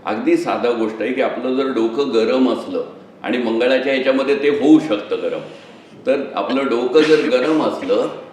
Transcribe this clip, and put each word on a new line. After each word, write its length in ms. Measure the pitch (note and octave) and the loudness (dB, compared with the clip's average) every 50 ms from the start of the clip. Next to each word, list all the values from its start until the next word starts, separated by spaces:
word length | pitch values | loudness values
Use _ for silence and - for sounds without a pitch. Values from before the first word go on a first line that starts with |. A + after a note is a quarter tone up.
| - | -6
अगदी 320 | G2 G#2+ A2+ B2+ D#3 E3+ | -6 -6 -2 2 2 2
साधा 340 | D#3 - A#2+ G2+ G#2+ A2+ A#2+ | 2 0 -2 -4 0 0 0
गोष्ट 320 | A#2+ A2+ A2 G#2+ A2 - | 0 0 -2 -4 -4 -4
आहे 100 | - C#3 | -4 -4
की 100 | B2+ C3 | -2 -2
आपलं 320 | A#2+ A#2+ - A2+ B2 C3 B2+ | -2 -2 -2 -4 -4 -4 -2
जर 140 | C3 C3+ C3 | -2 -2 -2
डोकं 460 | B2+ A2+ A2+ A2+ A2+ C#3 C#3+ C3 A2+ | 0 0 -2 0 0 -2 -4 0 0
गरम 380 | A2+ A2 A2 B2+ C3 C3 B2+ | 0 0 2 2 2 2 2
असलं 320 | - - - - C3+ - - - - - - - - - | 0 -2 -6 -8 -6 -6 -8 -8 -14 -20 -20 -20 -20 -12
आणि 160 | - G2+ A#2+ B2 | -6 -4 -4 -2
मंगळाच्या 540 | A#2 A2+ A2+ A2+ B2 C3 C3+ B2+ C3 C#3 | -2 -2 0 0 2 2 2 2 2 0
ह्याच्यामध्ये 420 | C3+ C3 C3 C3+ C3 C3+ C3+ C#3 C#3+ | -2 0 0 0 0 2 2 0 0
ते 140 | - C#3+ C#3+ | 2 2 0
होऊ 300 | C3 - B2+ D3 D#3 D3+ | 0 2 6 6 6 6
शकतं 380 | - - G#2+ G2+ - - F#2+ F2+ | 6 0 -4 -4 -2 -6 -6 -4
गरम, 180 | F2 E2 D#2+ D#2 - - - - - - - - - - - - - | -4 -4 -6 -6 -8 -12 -18 -20 -20 -20 -20 -20 -20 -20 -20 -8 -2
तर 140 | C3 - - - - - | -2 0 0 -2 -6 -6
आपलं 320 | - - - B3+ C4+ C#4 | -6 -4 -2 -2 -2 0
डोकं 340 | A#3+ A3+ A#2+ - - - D#3 | 0 0 0 -2 4 4 4
जर 280 | D3+ D3+ D#3 D3+ - - | 6 6 4 4 4 0
गरम 340 | - - - D3+ D#3 D3+ | 0 2 2 2 0 0
असलं 460 | A#2+ G#2+ - - C#4 - - - C#4 - - - - - | 0 -2 -4 -6 -2 -2 0 0 0 -2 -6 -12 -18 -18